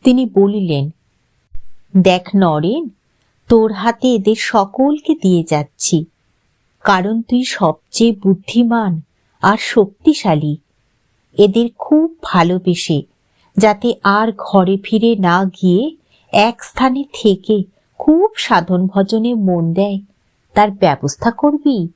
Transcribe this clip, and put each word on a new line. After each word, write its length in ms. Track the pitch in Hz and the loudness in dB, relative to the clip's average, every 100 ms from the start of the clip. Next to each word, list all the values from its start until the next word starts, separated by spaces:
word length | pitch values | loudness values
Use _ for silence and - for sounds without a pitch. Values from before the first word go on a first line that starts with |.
তিনি 220 | - 254 254 | 2 2 0
বলিলেন, 560 | 196 196 208 185 147 143 - _ _ _ _ _ - - - _ 190 | 2 0 0 -2 -2 -4 -8 _ _ _ _ _ -12 -10 -16 _ 2
"দেখ 340 | 185 180 180 196 | 4 2 0 0
নরেন, 520 | 185 151 160 262 302 _ _ _ _ _ _ | 0 0 -2 -4 -6 _ _ _ _ _ _
তোর 240 | 233 220 | 2 2
হাতে 420 | 196 214 - 254 | -2 -4 -2 0
এদের 200 | 233 190 226 | 0 0 -2
সকলকে 760 | - 226 196 - 269 302 - | 0 -2 -2 0 0 0 -2
দিয়ে 300 | 311 190 180 | -2 2 0
যাচ্ছি, 600 | 160 151 147 _ - 170 160 _ _ _ _ _ _ _ | 0 -4 -4 _ -2 -2 -4 _ _ _ _ _ _ _
কারণ 420 | - 190 185 226 | 0 0 0 -4
তুই 220 | 226 247 | -2 -2
সবচেয়ে 680 | 254 - 180 156 _ - 233 | -2 -2 -2 -2 _ 0 0
বুদ্ধিমান 880 | 208 190 190 - 233 240 233 208 165 - _ _ _ | 0 0 -2 -2 0 0 0 -2 -4 -8 _ _ _
আর 140 | 185 214 | -2 -2
শক্তিশালী। 960 | - - 196 _ - 294 214 156 151 151 _ _ _ _ _ _ _ - | -2 0 0 _ 0 0 0 0 -2 -6 _ _ _ _ _ _ _ 2
এদের 300 | 208 202 233 _ | 2 4 -2 _
খুব 380 | - 302 320 330 | 0 2 2 -4
ভালোবেসে 800 | - 185 170 180 180 175 - 151 - _ _ _ _ - | -4 0 0 0 -2 -4 -2 -4 -4 _ _ _ _ 0
যাতে 380 | 214 208 240 240 | 2 2 -4 -2
আর 300 | 196 202 226 202 | 0 0 0 -4
ঘরে 420 | - 196 185 196 | -2 0 2 -2
ফিরে 340 | 196 220 226 226 | -2 0 2 2
না 280 | 180 175 | 0 0
গিয়ে 520 | 196 - 185 180 285 320 _ _ _ | -2 -2 0 2 0 -8 _ _ _
এক 320 | - 214 233 | 0 0 -2
স্থানে 400 | - - 262 254 277 | -12 -2 -2 -2 -8
থেকে 500 | - 220 190 - 214 190 _ _ _ | -2 0 0 0 -2 -2 _ _ _
খুব 320 | - 214 415 - | 0 2 2 -2
সাধন 500 | - 208 175 180 185 | -2 -2 0 -2 0
ভজনে 480 | 196 196 226 226 | -2 -2 -2 -2
মন 380 | 240 190 175 165 | -2 -2 0 -2
দেয়, 260 | 170 202 196 202 _ _ _ _ | -2 -2 -4 -10 _ _ _ _
তার 160 | - 208 | 0 0
ব্যবস্থা 600 | 202 175 139 143 - 226 | 2 0 0 -4 -4 -6
করবি।" 580 | 233 294 294 294 247 170 | -2 -2 0 -2 -2 -4